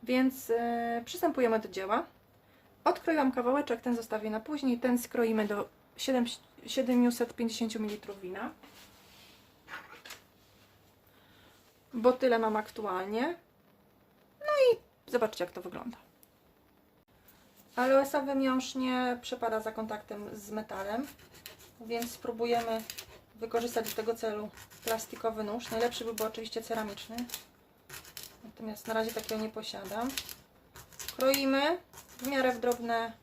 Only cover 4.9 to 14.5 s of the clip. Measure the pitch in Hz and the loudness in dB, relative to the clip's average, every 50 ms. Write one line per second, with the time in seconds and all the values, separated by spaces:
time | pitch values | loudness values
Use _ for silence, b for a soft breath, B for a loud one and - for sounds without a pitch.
4.9 | 247 247 240 - - - 233 226 226 220 214 202 208 202 - - - - - _ | 4 4 2 0 0 2 4 4 4 4 2 2 0 -2 -2 -6 -8 -20 -20 _
5.9 | _ - - - 262 247 240 233 - - - - - - - - - 269 262 233 | _ -6 -2 2 2 2 2 0 -2 -10 -14 -20 -20 -18 -12 -6 0 0 2 4
6.9 | 254 247 247 240 240 240 240 233 - - 240 226 220 - 233 220 220 226 214 208 | 6 6 6 6 6 2 -2 -2 -2 -2 -2 -2 0 -2 -2 -2 -2 -4 -4 -4
7.9 | 208 214 - - 196 196 190 180 185 196 220 - - - - - - - - - | -4 -6 -8 -12 -12 -10 -8 -8 -8 -6 -8 -8 -10 -12 -20 -20 -20 -20 -20 -20
8.9 | - - - - - - - - - - - - _ _ _ - - - - - | -20 -20 -20 -20 -20 -20 -20 -20 -20 -20 -20 -20 _ _ _ -14 -14 -14 -14 -16
9.9 | - - - - - - - _ _ _ _ _ _ - - _ _ _ _ - | -20 -20 -18 -18 -18 -18 -20 _ _ _ _ _ _ -20 -20 _ _ _ _ -20
10.9 | _ _ _ - b b b b b b b b b b b b _ _ _ _ | _ _ _ -20 b b b b b b b b b b b b _ _ _ _
11.9 | - 240 220 247 247 254 269 262 240 226 226 220 214 214 214 - - - 214 202 | -6 4 6 6 6 6 6 4 6 6 4 2 2 0 -2 -4 -8 -8 -6 -4
12.9 | 185 185 185 196 208 226 254 311 349 - - _ _ _ _ _ _ _ _ _ | -2 -2 -2 -2 0 0 0 0 -2 -6 -12 _ _ _ _ _ _ _ _ _
13.9 | _ _ _ _ _ _ _ _ _ _ 587 605 | _ _ _ _ _ _ _ _ _ _ -2 0